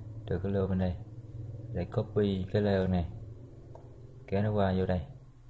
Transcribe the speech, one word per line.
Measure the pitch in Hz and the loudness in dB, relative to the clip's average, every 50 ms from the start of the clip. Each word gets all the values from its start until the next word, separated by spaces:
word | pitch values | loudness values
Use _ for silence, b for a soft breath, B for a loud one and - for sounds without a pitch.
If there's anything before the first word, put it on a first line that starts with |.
| - - - - - | -10 -12 -12 -8 -4
từ | - 92 87 95 | -2 -2 -2 0
cái | 101 | 0
layer | 98 98 95 92 | 2 2 2 2
bên | 95 92 | 2 2
đây. | 92 90 85 - - - - - - - - - - - - - - - 90 | 2 2 0 -2 -6 -12 -12 -14 -14 -12 -12 -10 -10 -8 -10 -10 -8 -6 -4
Để | 90 87 | -4 -4
copy | - - 113 104 - - 107 104 101 95 95 92 95 | -2 0 -2 -2 0 2 2 4 4 4 2 0 2
cái | - 107 | 2 4
layer | 104 101 98 95 92 90 | 4 6 6 4 4 4
này. | 90 87 80 - - - - - - - - - - - - - - - - - - - - - - - - | 4 2 2 0 -6 -10 -12 -12 -14 -14 -16 -16 -16 -18 -16 -16 -16 -16 -16 -16 -16 -16 -16 -16 -16 -14 -6
Kéo | - 98 101 107 | 0 0 2 2
nó | 107 | 4
qua | 104 104 98 95 92 | 4 4 4 4 4
vô | 92 92 | 4 4
đây. | 90 92 90 - - - - - - - - - | 2 2 0 0 -4 -12 -16 -16 -20 -20 -20 -18